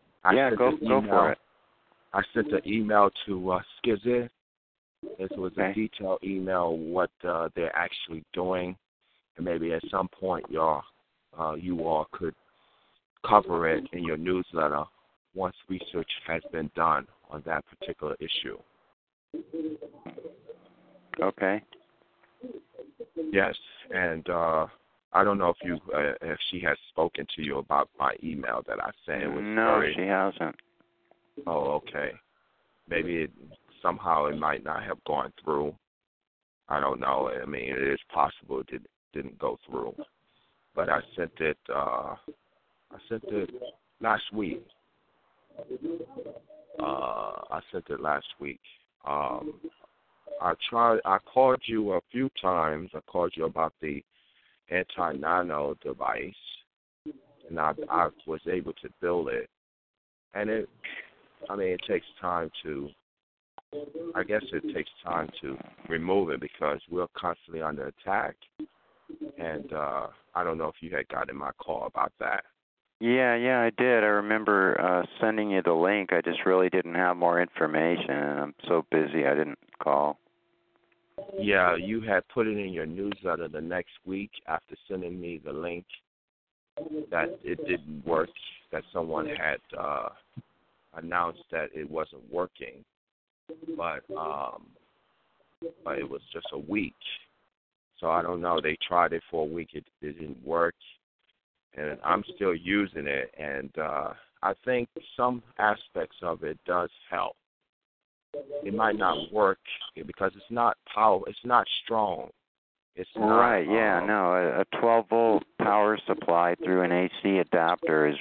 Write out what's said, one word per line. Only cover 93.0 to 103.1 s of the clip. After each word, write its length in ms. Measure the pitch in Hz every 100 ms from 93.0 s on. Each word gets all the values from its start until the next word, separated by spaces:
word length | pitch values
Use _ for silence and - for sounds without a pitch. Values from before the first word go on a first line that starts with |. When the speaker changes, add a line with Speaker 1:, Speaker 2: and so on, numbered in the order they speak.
| _ _ _ _ _ 160 160 160
Speaker 1:
But, 260 | 85 71 - -
um, 480 | 80 73 65 50 50 _ _ _ _ _ _ _ _ _ - -
but 160 | 82 69
it 100 | 69
was 120 | 69 -
just 160 | 85 -
a 40 | 71
week. 380 | 73 104 85 - - - - _ _ _ _ _ _ _
So 100 | 82
I 120 | 82
don't 200 | 85 87
know. 180 | 87 82
They 160 | 78 80 -
tried 260 | 90 82
it 100 | 82 -
for 140 | 82
a 60 | 78
week. 200 | 82 80
It, 120 | 76 - _
it 180 | 76 78
didn't 240 | 78 65 64
work. 300 | 82 85 - - - _ _ _ _ _ _ _ 67
And 220 | 76 73
I'm 200 | 76 92 101 -
still 180 | 98
using 540 | 85 90 101 98 82
it. 260 | 73